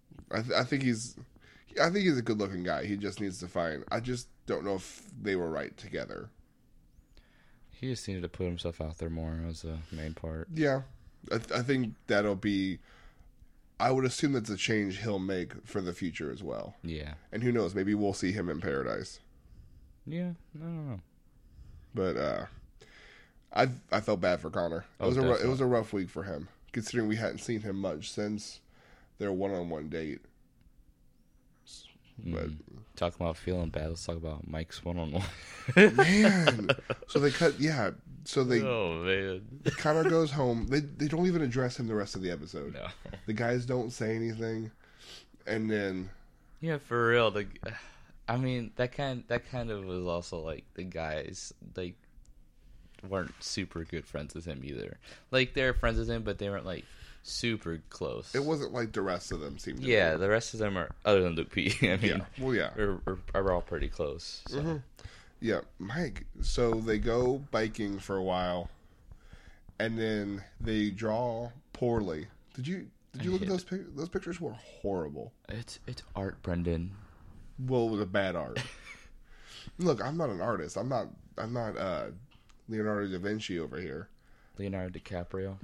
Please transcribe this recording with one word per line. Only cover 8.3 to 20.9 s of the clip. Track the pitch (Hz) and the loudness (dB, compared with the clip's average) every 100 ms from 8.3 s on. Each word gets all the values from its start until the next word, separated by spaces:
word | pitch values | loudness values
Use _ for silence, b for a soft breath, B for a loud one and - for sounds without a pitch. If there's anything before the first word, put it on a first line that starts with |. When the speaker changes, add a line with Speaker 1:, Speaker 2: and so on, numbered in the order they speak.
| - 90 | -2 -2
Speaker 2:
himself | 87 87 - | -2 -4 -4
out | 78 80 | -6 -4
there | 82 | -4
more | 82 80 80 85 | -4 -4 -4 -4
was | 80 | -6
the | 82 80 80 | -6 -8 -8
main | 80 78 | -8 -8
part. | 78 82 80 80 | -6 -6 -6 -6
Speaker 1:
Yeah. | 160 147 135 131 - - - - | 0 2 2 -2 -16 -20 -18 -4
I, | 113 | -4
th-, | - 113 | -2 -4
I | |
think | 123 131 120 - - | 2 2 0 -4 2
that'll | 104 104 98 | 4 4 2
be, | 104 98 95 87 b b b b b - - - - - | 2 2 0 -2 b b b b b -20 -20 -20 -18 0
I | 117 | 2
would | 131 127 | 4 2
assume | - 147 | 2 2
that's | 131 107 | 2 0
a | 98 | -2
change | - 107 101 92 | 2 2 2 -2
he'll | 113 98 | -2 0
make | 95 95 85 - - | 0 -2 -4 -8 -6
for | 104 | -4
the | 90 | -4
future | 87 90 71 73 | -4 -4 -4 -6
as | 60 | -6
well. | 82 57 50 - | -6 -6 -8 -10
Speaker 2:
Yeah. | 82 78 73 73 - | -8 -6 -8 -12 -10
Speaker 1:
And | 113 | 0
who | 123 | 2
knows, | 120 92 | 4 2
maybe | 98 98 | 2 2
we'll | 104 101 | 2 2
see | 95 92 | 2 0
him | 104 87 | 0 -2
in | 78 | -2
Paradise. | 80 67 62 50 - - - - - - - - - - 131 | 0 0 0 -4 -6 -14 -20 -20 -20 -20 -20 -20 -20 -18 -8
Speaker 2:
Yeah, | 165 180 170 - 151 | -6 -4 -6 -14 -12
I | |
don't | 165 165 | -8 -8
know. | 147 | -8